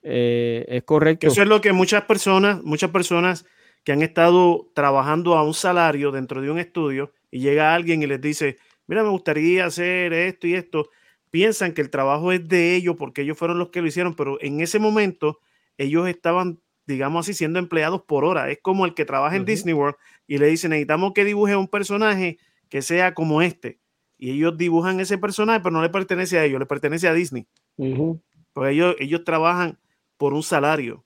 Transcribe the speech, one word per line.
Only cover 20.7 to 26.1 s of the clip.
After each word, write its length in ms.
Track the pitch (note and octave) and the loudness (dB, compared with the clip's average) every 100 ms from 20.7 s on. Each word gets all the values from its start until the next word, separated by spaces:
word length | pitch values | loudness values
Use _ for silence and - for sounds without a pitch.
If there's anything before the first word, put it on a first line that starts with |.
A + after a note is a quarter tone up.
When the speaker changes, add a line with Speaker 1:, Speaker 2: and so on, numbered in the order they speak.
| D#3 C#3+ D#3 F#3+ | -2 0 0 0
Speaker 2:
que 120 | F#3+ | 2
dibuje 320 | G3+ G#3 G#3 G3+ | 0 2 0 0
un 100 | F#3+ | -2
personaje 720 | G#3 G3 G3+ A3 G3 F#3 E3 _ _ _ | -4 -4 0 0 0 -2 -6 _ _ _
que 140 | - | -8
sea 320 | C3+ E3+ F#3 | -2 2 0
como 280 | F3 D#3+ D3+ | 0 0 2
este". 380 | F3 D#3+ A#2+ G#2 _ _ _ _ | 0 -2 -14 -16 _ _ _ _
Y 140 | B2 | -8
ellos 260 | C#3 D#3+ E3 | -2 -2 0
dibujan 440 | E3+ E3 F3+ F#3+ | 0 2 0 -2
ese 180 | F#3+ G3+ | -2 -4
personaje, 400 | G3+ F#3+ G#3+ A3+ | -4 -2 0 2
pero 140 | F3+ | 0
no 100 | E3 | 0
le 60 | D#3+ | 0
pertenece 500 | F#3 F#3+ | -2 -2